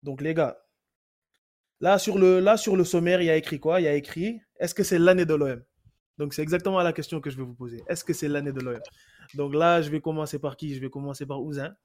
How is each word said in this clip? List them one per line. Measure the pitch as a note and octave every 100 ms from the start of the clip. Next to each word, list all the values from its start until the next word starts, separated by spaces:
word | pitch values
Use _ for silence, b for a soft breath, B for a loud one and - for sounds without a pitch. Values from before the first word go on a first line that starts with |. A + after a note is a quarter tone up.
Donc, | C#3+ C3+
les | D3
gars, | D#3+ C#3+ - _ _ _ _ _ _ _ _ _ _ _ _
là, | E3 G3
sur | G#3+ F#3+
le, | F#3 F#3
là, | F#3+ A3
sur | A3 F#3+
le |
sommaire, | F3 F3 E3+ F3+
il |
y | E3+
a | D#3+
écrit | D#3 D3
quoi ? | D#3 F3
Il |
y | E3
a |
écrit, « | D3 C#3+ - F#3+ A#3 _ _
Est-ce | E3+
que | -
c'est | F#3+ F3
l'année | F3 F#3
de | E3+
l'O | D#3 C#3+
M ? » | B2 - _ _ _ _ _
Donc, | D3
c'est | C3+
exactement | D3+ F3 F3+ F#3+
la | F3
question | D#3+ D3+ D#3+
que | C#3+
je | C3
vais |
vous | B2+
poser. | A#2+ B2 A#2 -
Est-ce | E3+
que | -
c'est | E3+ D3+
l'année | C#3+ C#3+
de | C3+
l'O | B2+
M ? | A#2+ - b b b b
Donc | C#3 C#3+
là, | C#3+ E3+ F3
je | D3+
vais | D3+
commencer | D#3+ D#3 D3+ D3
par | C#3+ C3+
qui ? | D3+
Je | C3+
vais | C3
commencer | C#3 C#3 C#3 C#3
par | C#3
Ouzin. | C#3 C#3+ C#3+ G3+